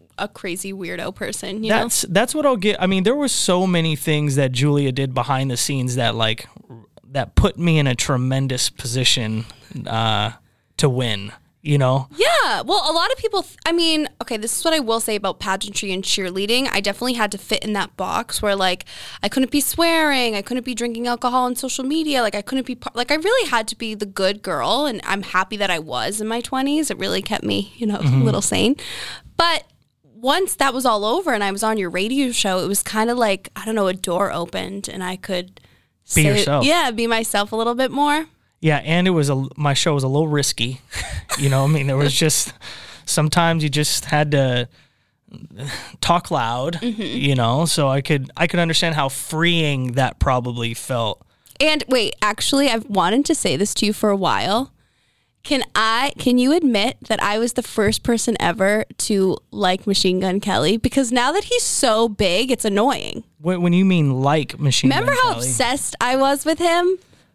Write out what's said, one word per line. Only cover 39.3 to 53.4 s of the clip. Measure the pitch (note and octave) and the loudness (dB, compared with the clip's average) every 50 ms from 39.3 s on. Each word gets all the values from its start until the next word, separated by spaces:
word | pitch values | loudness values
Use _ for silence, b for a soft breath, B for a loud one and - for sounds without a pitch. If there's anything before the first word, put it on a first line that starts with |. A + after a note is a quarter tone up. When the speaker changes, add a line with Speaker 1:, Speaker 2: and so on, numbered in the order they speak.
| C#3 C3+ C3+ C3+ C3+ | 0 -2 -2 -4 -6
Speaker 2:
my | D3 D3 C#3+ C#3 | -2 0 0 0
show | - - E3+ D3 | 2 2 0 0
was | C#3 C3 | 0 0
a | C3 | 0
little | C3+ D3 D#3+ D#3 | 2 0 2 2
risky. | D3 D3 C#3 - - - A#2 B2+ C3 - B | 0 0 0 -2 -2 -2 -4 -4 -4 -8 B
<laughs> | B B B B B B B B B - - | B B B B B B B B B -4 -2
You | C#3+ C#3 | 0 2
know, | C3 C3+ C3+ | 2 2 2
I | C#3+ | 2
mean, | D#3 C#3+ C#3 | 2 2 2
there | C#3 C3+ C3+ | 0 0 2
was | C#3+ C#3 C3+ | 2 2 2
just, | - E3 D#3 - - - - B B B B B B B B B B B | 2 2 2 2 0 -2 -4 B B B B B B B B B B B
sometimes | - - E3 D3+ D3+ - F3 E3+ E3 E3 E3 | -4 0 0 0 2 4 4 4 4 4 2
you | D3+ D3 | 0 0
just | C3 D3 D3+ - - - - | 0 0 0 0 0 -2 -2
had | - D#3+ D3+ D3+ D3 | 0 2 2 2 4
to | D3 C#3 C3+ C3 B2 B2 A#2+ - b b b b b b b b b b _ _ - - - - - G2 C3+ C#3 B B B B B - | 2 2 2 2 2 0 -2 -4 b b b b b b b b b b _ _ -20 -20 -20 -18 -16 -12 -12 -10 B B B B B -2
talk | - - E3+ F3 - - | 0 2 2 2 0 -2
loud, | E3 C3+ A#2 A2+ A#2+ B2+ C3 E3 E3+ E3 | -2 -2 -2 -2 -2 -2 -4 -4 -4 -4
Speaker 1:
Mm-hmm. | A3+ B3 G#3+ A3 | -4 -6 -4 -4
Speaker 2:
you | G3+ - B2+ - D3 C#3 C3+ | -6 -6 -4 -2 0 0 2
know, | B2+ A#2 A2+ B2 D3 E3+ | 2 2 2 2 2 2
so | D#3+ - D#3 C#3+ C3+ | 0 0 2 2 2
I | C3 C#3 | 2 0
could, | C3 - C#3 C#3 C3 - - - | 0 0 0 -2 -2 -4 -4 -2
I | E3+ E3+ | -2 0
could | - F3 | 0 0
understand | E3+ E3 D#3 - F3 E3+ D#3+ | 0 0 0 0 0 0 0
how | D#3 C#3 C#3 | 0 -2 -2
freeing | - - - - D#3+ D#3 E3 E3+ E3+ E3 D#3 D3 C#3+ C3 B2+ B2+ A#2+ | -2 -6 -8 -6 -2 0 2 2 2 2 2 0 0 -2 -2 -2 0
that | C3+ B2+ A#2+ - - | 0 0 0 0 0
probably | - C#3 B2+ B2+ A#2+ B2 A#2 A#2+ A#2 A#2 A#2 | 0 2 2 2 0 -2 -4 -4 -4 -6 -6
felt. | - - - C3 A#2 A#2 G#2+ - - b b b b b b - - | -8 -6 -4 -2 -2 -2 -2 -4 -6 b b b b b b -4 0
Speaker 1:
And | C#4+ D#4 D#4 D4+ - - | 0 2 2 0 0 0
wait, | C4 B3 G#3+ - - - | 0 2 2 0 -2 0
actually, | G#3 G#3 A3 - - - C#4 C#4 C#4+ C4+ | 0 0 0 0 -2 0 2 4 4 4
I've | A3+ A#3 A3 - | 2 0 -2 -2
wanted | G3+ F#3+ E3 F3+ G#3+ C4+ C#4+ | 0 2 2 4 4 2 2
to | - D#4+ | 2 0
say | - | 0